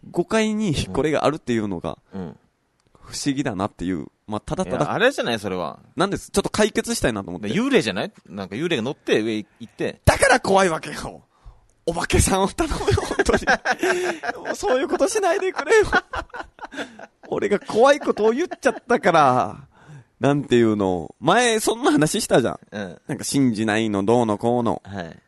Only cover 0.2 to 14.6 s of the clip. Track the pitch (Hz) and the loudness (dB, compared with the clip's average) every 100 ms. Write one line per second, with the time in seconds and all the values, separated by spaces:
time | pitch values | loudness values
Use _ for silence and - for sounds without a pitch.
0.2 | 170 220 220 214 220 147 - 185 147 143 | 0 0 0 0 -2 -2 -2 -2 0 2
1.2 | 131 151 - 117 104 90 80 - _ 98 | 0 -2 -2 -2 -2 -4 -8 -10 _ -12
2.2 | 87 - _ _ _ _ _ _ - - | -12 -14 _ _ _ _ _ _ -16 -6
3.2 | 147 135 143 95 98 - 87 90 67 _ | -4 -2 -4 -4 -4 -4 -4 -4 -6 _
4.2 | - 107 - 151 185 - 151 123 240 285 | -10 -10 -8 -6 -4 -2 -2 0 0 0
5.2 | 220 113 101 92 80 - _ - 190 196 | -4 -4 -4 -4 -6 -10 _ -4 -2 -2
6.2 | - - 190 - 220 233 226 233 156 110 | -2 -2 -2 0 0 0 -4 -2 -2 -2
7.2 | 98 87 101 147 254 254 110 92 165 _ | -6 -8 -4 -2 2 2 2 -4 -6 _
8.2 | _ 202 190 101 170 156 113 156 - 170 | _ -12 -10 -6 -4 -2 -4 -6 0 0
9.2 | 110 107 - _ - _ 120 - - - | 2 -4 -8 _ -20 _ -8 -2 0 2
10.2 | 554 262 - 190 190 160 151 147 - 85 | 4 4 4 2 2 0 -6 -10 -12 -14
11.2 | _ _ - - _ _ - 170 - 185 | _ _ -20 -20 _ _ -6 -4 0 2
12.2 | - 190 196 - 320 - 392 - - - | 4 2 0 0 -4 -2 0 0 0 -2
13.2 | - 440 - 262 - - 359 359 359 330 | 2 2 2 0 0 -2 0 0 -2 -4
14.2 | - 233 - - | -8 -8 -8 -6